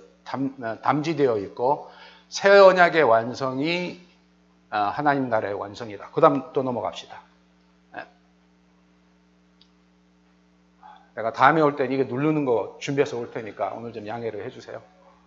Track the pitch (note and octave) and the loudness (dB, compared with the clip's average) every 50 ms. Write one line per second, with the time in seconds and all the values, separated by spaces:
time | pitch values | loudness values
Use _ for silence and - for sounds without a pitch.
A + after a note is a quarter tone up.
0 | - - _ _ - - - B2+ C#3 C3+ C3+ C3+ A#2+ A2+ A2 - - C3 C3 D3+ | -18 -20 _ _ -14 -10 -6 -6 -6 -6 -6 -8 -10 -10 -8 -4 -2 -2 0 0
1 | C#3+ E3 E3 C#3 C#3+ B2+ A2+ G#2 F#2+ F2 - - A#2+ C3 D3 - - - - - | 0 -2 0 2 2 2 2 0 -4 -6 -6 -2 0 0 0 0 -4 -18 -20 -20
2 | - - - - _ - - - - G3 G3+ G3+ G3 F#3+ F3+ F#3 F3 E3+ D#3 D#3+ | -20 -20 -20 -20 _ -14 -10 0 4 6 8 10 10 10 10 8 4 4 6 4
3 | D3 A#2 A2+ A2+ A2+ B2 A#2+ A#2 C3+ C3 B2+ C3+ D3 E3 F3 F3+ F3+ D#3 - - | 4 6 4 4 2 -2 -6 -6 -6 -6 -4 -4 -4 -4 -4 -4 -6 -8 -10 -14
4 | - _ _ _ _ _ _ _ _ _ _ _ _ - G#2+ G#2+ G#2 G2+ G2+ D3 | -20 _ _ _ _ _ _ _ _ _ _ _ _ -6 -4 -2 -2 -2 -4 -2
5 | D3 D3 C#3 C#3 C3 B2 A2+ A2 G#2+ G2 G#2 F#2 G2 G2+ G#2 - A#2+ G#2+ G2+ F#2+ | 0 0 2 0 0 -2 -2 -2 -2 -2 -6 -6 -8 -10 -12 -14 -14 -14 -14 -16
6 | - - - D3 D#3 D#3 C#3+ C3+ - - - C#3+ C3 C3 A#2+ A2 F#2+ F#2+ - - | -16 -8 -2 2 4 4 4 2 -4 -4 -4 -4 -2 -2 -4 -6 -6 -8 -8 -10
7 | - - - - - _ _ _ _ _ _ _ _ _ _ _ _ _ - - | -18 -18 -20 -20 -20 _ _ _ _ _ _ _ _ _ _ _ _ _ -16 -16
8 | E2 - _ _ _ _ _ _ _ _ _ _ _ _ _ _ _ _ _ _ | -16 -16 _ _ _ _ _ _ _ _ _ _ _ _ _ _ _ _ _ _
9 | _ _ _ _ _ _ _ _ _ _ _ _ - _ _ _ _ _ _ _ | _ _ _ _ _ _ _ _ _ _ _ _ -20 _ _ _ _ _ _ _
10 | _ _ _ _ _ _ _ _ _ _ _ _ _ _ _ _ - - - - | _ _ _ _ _ _ _ _ _ _ _ _ _ _ _ _ -20 -20 -20 -20
11 | _ _ - A#2 A2 A2+ - A#2 B2+ C#3 D#3 D#3+ D3+ C#3+ C#3+ C#3+ C3 B2 C3+ C3+ | _ _ -12 -6 -6 -6 0 4 6 6 6 6 2 2 2 0 -4 -2 0 -2
12 | C3 A2+ A#2+ C3 D3 D#3 D#3 D3+ C#3+ B2+ A#2 G#2 F#2+ - - - - D3 C#3+ C#3 | -2 -2 -2 -2 0 0 0 0 0 0 0 -2 -2 -6 -10 -12 -8 -6 -2 -2
13 | C3+ - B2 A#2+ A#2 A2+ - B2+ A2 G2+ F#2 - G2+ G2+ - A2+ A#2 A#2 A2 A2 | -2 -2 -2 -10 -10 -10 -12 -12 -12 -12 -8 -6 -6 -6 -6 -10 -14 -12 -14 -14
14 | G#2 G#2 A2+ A#2+ A#2 A2 G#2 G2+ G2 B2+ B2+ B2+ G2 A2+ A2+ A2+ - - _ _ | -12 -10 -10 -8 -8 -8 -8 -8 -12 -12 -14 -16 -18 -16 -18 -18 -18 -20 _ _
15 | _ - - _ _ | _ -20 -20 _ _